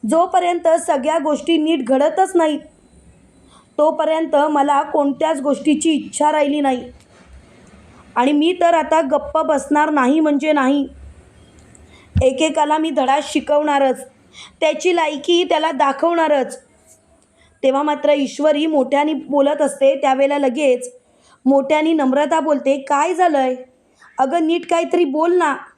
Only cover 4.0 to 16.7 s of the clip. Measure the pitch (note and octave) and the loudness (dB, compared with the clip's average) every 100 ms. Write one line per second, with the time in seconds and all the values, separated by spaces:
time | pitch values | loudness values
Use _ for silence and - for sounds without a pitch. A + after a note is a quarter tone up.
4 | D#4 D#4+ D#4+ D4 D4+ D4 C#4+ C#4+ D4 D#4 | -2 -2 0 0 2 0 2 0 0 -2
5 | C#4+ C4+ D#4 D4+ C4+ C#4 - D4+ E4 D4+ | -2 -2 -2 -2 -2 -2 0 0 0 -2
6 | G3+ - D4 D4+ C#4+ D4 C#4 B3+ B3 - | -4 -2 0 2 0 0 -2 -2 -8 -20
7 | _ - - - - - - - - - | _ -20 -20 -20 -20 -20 -20 -20 -20 -20
8 | - - B3+ D4 D#4+ F4+ E4+ E4+ D4+ D#4 | -10 -2 0 2 0 2 2 2 2 0
9 | C#4 D4 C#4+ D#4+ D#4 C#4+ C#4 D4 D#4 D4+ | 0 -2 -2 -4 0 -2 0 0 0 0
10 | B3 D#4 D#4 C#4+ D#4 D4+ C4 C#4+ C#4 - | 2 2 2 0 0 0 2 0 -2 -10
11 | - - - _ - - - - - - | -20 -20 -20 _ -20 -20 -20 -20 -20 -20
12 | - - C4 C4 D#4+ D#4+ D4 D#4 D#4+ D4+ | -6 0 0 2 -2 0 0 0 0 -2
13 | C4 C#4 C#4+ D4+ - D4 D4+ C#4+ C4+ B3 | 0 0 -2 -6 0 0 0 0 0 -2
14 | - _ _ - - _ D#4 D4+ F4+ F4 | -8 _ _ -20 -20 _ -2 0 0 0
15 | D#4+ D4 D4 F4 F4 E4 D#4 C4+ C#4+ C4+ | -2 -4 0 0 2 0 -2 0 0 0
16 | E4 E4+ D#4 D4 A#3+ - _ | 0 0 2 0 -2 -10 _